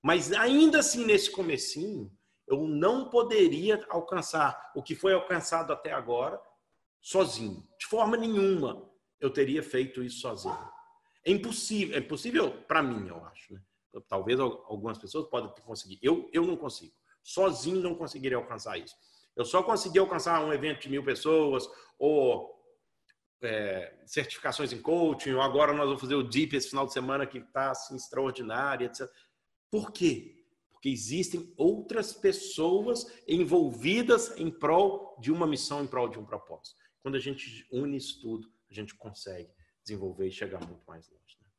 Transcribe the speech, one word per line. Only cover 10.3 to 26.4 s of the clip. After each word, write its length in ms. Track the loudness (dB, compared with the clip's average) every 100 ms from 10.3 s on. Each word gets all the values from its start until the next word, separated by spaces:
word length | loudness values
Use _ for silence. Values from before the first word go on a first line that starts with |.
| -8 -8 -8 -12 -18 -20 _ _ _
É 80 | 0
impossível, 640 | 0 0 -6 -4 -2 -2 -2
é 40 |
impossível 520 | -4 -6 -2 0 0 -2
pra 200 | 0 2
mim, 240 | 2 -2 -6
eu 160 | -12
acho, 300 | -16 -20 -20
né? 100 | -20 -20 _ _ -20 -4
Talvez 280 | -4 0 2
al-, 240 | 2 -2 -10
algumas 320 | -8 -8 -8
pessoas 320 | -8 -8 -4
podem 200 | -4 -6 -14
conseguir. 360 | -16 -14 -14 -2
Eu, 280 | 2 2 0
eu 120 | 0 0
não 120 | -2
consigo. 360 | -6 -10 -18 _ _ _
Sozinho 560 | -10 2 2 2 -2 -2
não 160 | -2 -4
conseguiria 400 | -8 -6 -2 -2
alcançar 400 | -4 -10 -8 -8
isso. 200 | -10 -20 _ _ _
Eu 120 | -6 2
só 180 | 2
consegui 360 | 2 0 4 4
alcançar 440 | 4 2 0 0
um 80 | 2
evento 300 | -2 -2 -6
de 80 | -4
mil 160 | -4 -2
pessoas 600 | -2 4 4 4 2 -4 -14 -20 _
ou, 640 | 4 6 4 2 -2 -16 _ _ _ _ _ _ _ _
é, 600 | -4 -4 -2 -4 -8 -16 -6
certificações 680 | -4 -4 -4 -4 -2 -4
em 80 | -4
coaching, 500 | 0 2 2 0 -2
ou 100 | 2
agora 300 | 2 4 4
nós 140 | 4 0
vamos 160 | -2
fazer 140 | 0 0
o 80 |
Deep 300 | 0 0